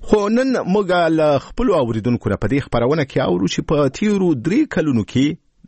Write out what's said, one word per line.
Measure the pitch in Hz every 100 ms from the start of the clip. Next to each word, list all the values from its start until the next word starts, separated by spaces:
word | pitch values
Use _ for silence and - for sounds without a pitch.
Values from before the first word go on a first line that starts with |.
خو | - 214 202
نن | 233 262 226
موږ | 143 202 190
له | 180 165 160 151 143
خپلو | - - 247
اوریدونکو | 175 120 113 104 120 -
نه | 98
په | 104
دې | 139
خپرونه | - 120 120 160
کې | - 147
اورو | 135 180 185
چې | -
په | 151 147 139
تیرو | - 214 202 180
درې | 139 113 226 311
کلونو | - 160 120
کې | 98 123 143 165 _ _